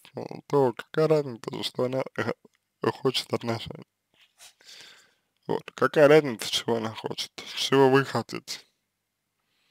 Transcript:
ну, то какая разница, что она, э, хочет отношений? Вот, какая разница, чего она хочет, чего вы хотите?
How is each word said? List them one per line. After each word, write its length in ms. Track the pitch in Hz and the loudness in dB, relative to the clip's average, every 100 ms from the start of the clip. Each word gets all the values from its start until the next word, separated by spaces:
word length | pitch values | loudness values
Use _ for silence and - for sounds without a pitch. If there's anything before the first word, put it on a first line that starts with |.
| - 120 | -18 -14
ну, 120 | - - - | -14 -14 -2
то 260 | 143 127 | 2 2
какая 340 | 110 - - 156 | -2 -6 -2 2
разница, 540 | 156 143 113 - 107 | 2 0 -8 -10 -8
что 220 | 107 - 127 | -8 -4 -4
она, 180 | 131 - - | -4 -6 -6
э, 140 | 110 - _ _ _ _ 113 - | -6 -8 _ _ _ _ -4 -2
хочет 320 | 135 - - | -2 -2 -4
отношений? 520 | 113 117 113 - - - _ _ _ _ _ - _ - - - - _ _ _ _ - | -6 -4 -6 -8 -16 -20 _ _ _ _ _ -20 _ -20 -20 -20 -20 _ _ _ _ -8
Вот, 220 | 50 - - | -8 -8 -4
какая 320 | 131 160 143 | 0 6 8
разница, 420 | 156 147 107 - | 8 4 -2 -6
чего 280 | - - 117 | -4 -2 -4
она 160 | 110 | -4
хочет, 380 | 110 - - - - - - | -8 -10 -10 -12 -14 -14 -8
чего 320 | - 135 135 | 2 6 6
вы 160 | 135 135 | 6 2
хотите? 540 | 120 - 113 - - _ _ _ _ _ _ _ _ _ _ _ | -4 -6 -10 -12 -16 _ _ _ _ _ _ _ _ _ _ _